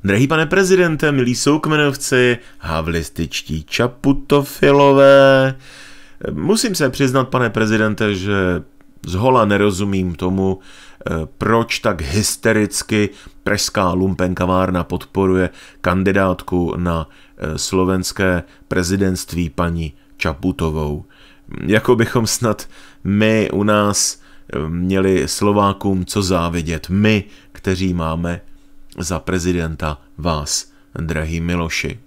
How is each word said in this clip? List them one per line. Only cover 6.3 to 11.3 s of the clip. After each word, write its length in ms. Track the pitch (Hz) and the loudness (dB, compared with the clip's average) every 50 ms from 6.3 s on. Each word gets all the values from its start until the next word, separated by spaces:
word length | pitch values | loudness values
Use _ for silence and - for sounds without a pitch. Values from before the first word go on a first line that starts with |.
musím 440 | - 76 87 160 214 220 - 226 185 | -6 -4 0 0 0 0 0 -2 -2
se 140 | - 151 127 | 0 -2 -2
přiznat, 380 | 123 - 143 131 127 135 135 135 | 0 0 0 2 2 0 0 0
pane 200 | - 127 123 110 | 0 0 0 0
prezidente, 680 | 101 110 110 107 110 107 110 107 104 - 110 104 101 | 0 0 0 2 2 2 0 0 0 -2 -2 -2 -2
že 480 | 92 92 104 101 98 95 90 87 80 - - _ - - - - - - | -2 -2 -2 0 0 0 0 -2 -2 -6 -10 _ -20 -20 -20 -20 -16 -10
zhola 380 | 76 87 92 113 131 127 123 110 | -6 -4 0 2 4 4 4 4
nerozumím 720 | 101 101 98 104 104 95 87 104 101 98 95 92 90 85 | 4 2 2 2 2 0 -2 -4 -2 -2 -2 -2 -4 -4
tomu, 440 | - 90 90 95 95 95 95 95 - | -4 -4 -2 0 0 0 -2 -2 -4
eh, 540 | - - - - - - - - - - 82 80 80 - | -10 -20 -20 -20 -20 -20 -20 -12 -8 -6 -6 -6 -6 -8